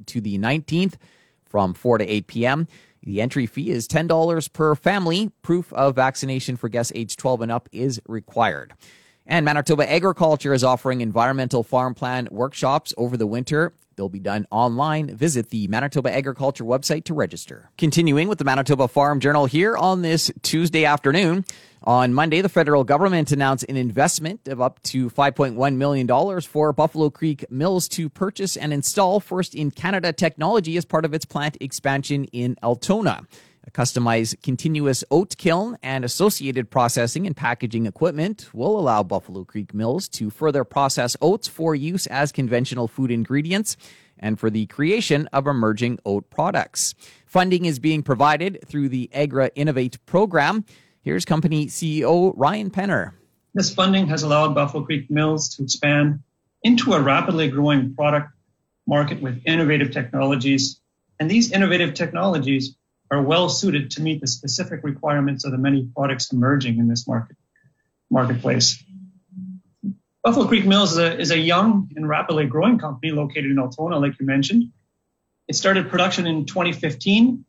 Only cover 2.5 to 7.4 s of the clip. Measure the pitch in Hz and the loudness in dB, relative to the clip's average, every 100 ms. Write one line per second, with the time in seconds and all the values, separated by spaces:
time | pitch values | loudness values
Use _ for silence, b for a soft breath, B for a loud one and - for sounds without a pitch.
2.5 | 147 165 b b b 104 98 123 143 117 | 0 -4 b b b -8 -4 -2 -2 -4
3.5 | 139 196 123 - 156 170 165 165 165 - | -4 -4 -4 -2 -2 2 2 2 0 -4
4.5 | - 156 147 175 202 165 180 214 - - | 0 0 2 0 0 0 0 -2 -6 -2
5.5 | 175 - 123 139 127 131 - 135 131 - | -2 -2 0 0 2 0 -2 -6 -6 -6
6.5 | 127 117 117 117 - 110 - 131 120 | -6 -4 -4 -4 -6 -8 -4 -2 -2